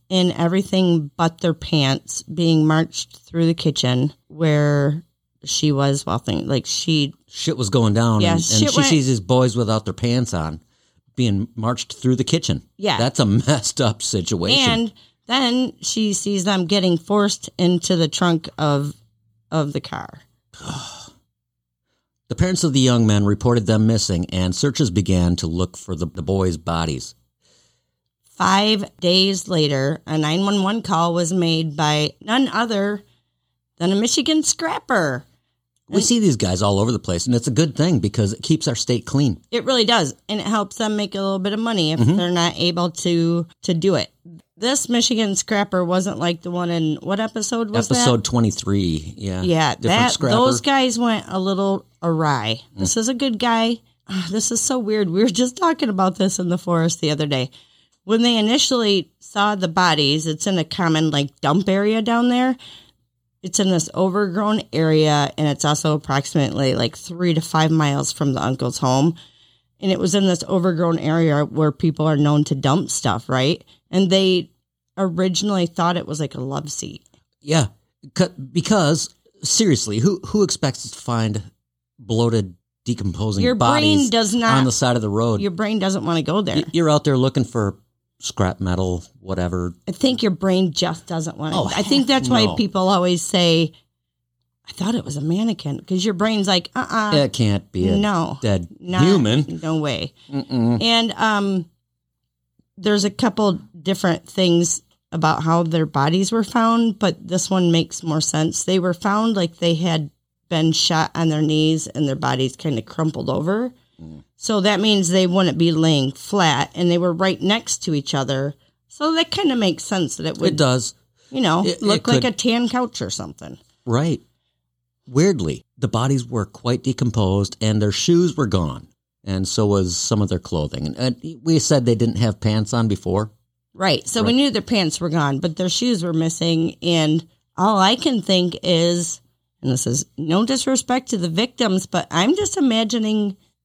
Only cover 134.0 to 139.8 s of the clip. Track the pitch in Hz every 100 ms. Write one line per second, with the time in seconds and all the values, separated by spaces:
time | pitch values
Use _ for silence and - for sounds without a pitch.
134 | - 233 220 254 285 214 - 214 160 -
135 | 170 165 143 135 175 156 185 - 247 202
136 | 170 160 165 - 165 160 160 - 175 165
137 | 151 160 - _ _ - 202 202 190 247
138 | 311 226 - 185 180 - - 165 170 175
139 | 165 - _ _ _ - 131 123